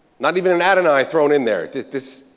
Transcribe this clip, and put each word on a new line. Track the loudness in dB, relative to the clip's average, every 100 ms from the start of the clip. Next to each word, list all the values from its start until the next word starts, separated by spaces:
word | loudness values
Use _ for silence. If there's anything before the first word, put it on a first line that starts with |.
| _ -4
not | -2 0
even | 0
an | 2
Adonai | 2 2 2 2
thrown | 0 0 2
in | 2
there. | 0 -4 -6
Th-, | -10 -10
this | -10 -10 -16 -20